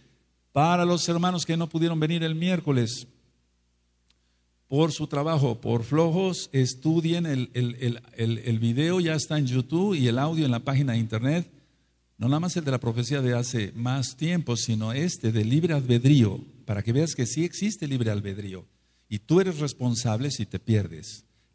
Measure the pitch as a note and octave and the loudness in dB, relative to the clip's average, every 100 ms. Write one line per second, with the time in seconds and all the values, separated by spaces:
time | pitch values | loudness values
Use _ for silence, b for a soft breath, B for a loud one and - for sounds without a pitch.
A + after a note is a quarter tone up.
0 | B B _ _ _ C3+ D#3+ F3+ F3 F3 | B B _ _ _ 2 4 4 2 2
1 | - E3+ F3+ F3+ - E3 E3 D#3+ E3+ E3 | 0 0 0 0 -2 -2 -2 0 0 2
2 | D#3 E3+ D#3+ D#3+ F3 F3+ D3+ C3 A2+ - | 0 0 -2 0 0 0 2 2 0 -4
3 | - _ _ _ _ _ _ _ _ _ | -12 _ _ _ _ _ _ _ _ _
4 | _ _ _ _ _ _ - C#3 D#3+ - | _ _ _ _ _ _ -4 0 0 -2
5 | D3+ C#3+ D3+ D#3+ B2+ A#2 A2 A#2 A2+ D3 | -4 -2 0 2 0 0 -2 -2 0 2
6 | E3 E3 F#3+ F3 - C3+ B2+ B2+ D#3 E3 | 2 2 0 -4 -2 0 0 0 0 2
7 | D#3+ E3+ E3 C3 B2 B2 B2 A#2+ B2 A#2+ | 2 0 -2 -2 -2 -2 -4 -2 -4 -4
8 | - - A2+ A2+ A#2+ A2 A#2 A#2+ D#3+ F#3 | -8 -4 -2 -2 -2 0 0 2 0 0
9 | E3 D#3 - D3+ C3 B2+ A#2+ D#3+ G#3 E3+ | 0 -2 -2 0 0 0 0 0 2 2
10 | B2 A#2+ D3 D#3+ C#3+ A#2 C#3 C3+ C#3+ A#2 | 2 2 0 0 0 0 0 0 2 0
11 | A2 A2 B2+ E3+ E3+ b b b b b | 0 0 0 0 -2 b b b b b
12 | _ - A#2 D3+ F3 F3 C#3+ B2+ A#2+ A2+ | _ -4 0 0 0 -2 -2 -2 -2 -2
13 | A#2 C#3+ B2+ A#2+ A#2+ B2 G2 A2+ B2 C3+ | -2 0 0 0 -2 -4 -4 -4 -2 -2
14 | B2 - D#3 F3 C#3 A#2 - A2 A2 B2+ | -4 -4 -2 0 0 -2 -2 -2 -2 -2
15 | F3 - A2+ A2+ G#2+ C#3+ E3+ D3+ B2+ A#2+ | -4 -2 0 0 2 2 2 0 2 4
16 | C3 D3 G#2 - - - - G#2 A#2 B2+ | 6 6 6 2 -12 -12 -6 -4 0 0
17 | D#3+ D3+ A#2 D#3 E3+ - G3+ G#3 D3 C3+ | 0 -2 -4 -2 -4 -2 -4 -4 -4 -2
18 | A2+ G2+ G2+ G2 G2+ F#2 - _ _ _ | -2 -2 -6 -8 -10 -12 -16 _ _ _
19 | - G#2+ - E3 F#3 D3+ D3 - B2 A#2 | -10 -8 2 2 2 -2 -6 -2 -2 0
20 | A#2+ A2 C#3+ C3+ G#2 F#2 - G#2+ F2+ D#2+ | 0 -2 -2 -4 -6 -6 0 0 0 -8
21 | - - _ _ _ | -16 -18 _ _ _